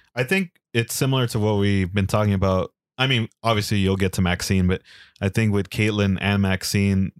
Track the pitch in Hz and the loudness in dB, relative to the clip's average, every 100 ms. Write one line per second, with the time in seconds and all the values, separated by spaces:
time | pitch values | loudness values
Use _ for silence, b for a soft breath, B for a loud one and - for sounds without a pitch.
0 | b - 127 190 180 _ _ 117 113 - | b -6 -2 -2 -4 _ _ -4 -4 -2
1 | 135 135 120 113 107 104 101 98 92 101 | 0 0 0 0 0 2 2 0 0 -2
2 | 95 110 107 98 95 92 - _ _ - | 0 0 2 2 2 0 -2 _ _ -4
3 | 131 127 110 _ 113 110 98 104 95 95 | -2 0 -2 _ -2 0 0 0 2 2
4 | 95 - 92 87 - 95 92 - - B | 0 0 0 0 0 2 2 0 -6 B
5 | B B 101 104 110 101 95 - 107 104 | B B -4 0 0 0 -2 -2 0 2
6 | 101 95 98 101 98 92 - 104 98 95 | 0 0 0 2 2 0 -2 0 2 0
7 | 95 | -2